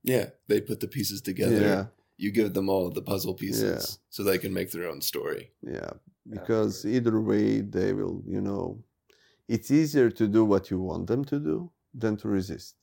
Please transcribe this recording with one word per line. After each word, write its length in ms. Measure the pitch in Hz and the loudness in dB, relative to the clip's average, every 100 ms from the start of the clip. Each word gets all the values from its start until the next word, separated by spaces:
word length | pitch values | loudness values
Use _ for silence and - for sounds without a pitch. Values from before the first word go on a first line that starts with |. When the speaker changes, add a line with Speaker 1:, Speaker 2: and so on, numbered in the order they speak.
Speaker 1:
Yeah, 240 | - 127 - - - | 2 2 0 -10 2
they 120 | 104 | 2
put 180 | - - | 2 -6
the 80 | 110 135 | -6 -4
pieces 240 | 98 98 | -6 -4
together. 380 | - 92 110 110 101 | -6 0 4 6 6
Speaker 2:
Yeah. 160 | 98 104 _ _ - | 2 -2 _ _ -6
Speaker 1:
You 140 | 101 | 0
give 240 | 107 104 | 2 2
them 140 | 95 95 | 0 2
all 200 | 98 90 | 2 0
the 120 | 85 | -4
puzzle 320 | - 98 95 | -4 -4 -2
pieces 460 | 92 98 110 107 87 | -6 -4 0 0 -2
Speaker 2:
Yeah. 160 | - - _ | -6 -10 _
Speaker 1:
so 80 | - | -4
they 160 | 98 92 | 0 0
can 140 | 98 92 | 0 -4
make 120 | 90 | -6
their 180 | 85 85 | -6 -8
own 80 | 69 | -6
story. 440 | - - - 73 - _ | -6 -4 -6 -6 -10 _
Speaker 2:
Yeah, 280 | - 50 50 - _ _ | -10 -10 -10 -14 _ _
Speaker 1:
Yeah. 100 | - 104 | -14 -10
Speaker 2:
because 480 | 92 113 107 98 101 123 | 0 2 2 -2 -2 2
either 200 | 117 110 107 | 2 2 2
way, 300 | 104 107 110 101 95 | 4 4 2 0 0
they 160 | 98 101 | 0 0
will, 240 | 95 92 95 | -4 -6 -6
you 60 | 98 98 | -4 -2
know, 360 | 98 87 104 - _ _ _ _ _ - | -4 -6 -10 -18 _ _ _ _ _ -4
it's 160 | 113 - | -4 2
easier 400 | 147 151 143 117 - | 2 4 4 4 4
to 60 | 110 | 4
do 140 | 110 110 | 6 6
what 180 | 98 - | 4 2
you 80 | 92 92 | -4 -4
want 160 | 87 92 | -6 -2
them 160 | 123 143 | -2 0
to 60 | 147 151 | -4 -2
do 220 | 156 175 _ _ 131 | -4 -6 _ _ -4
than 140 | 113 107 | -2 -2
to 100 | 110 | 0
resist 480 | 98 92 73 - _ | -2 -2 -10 -14 _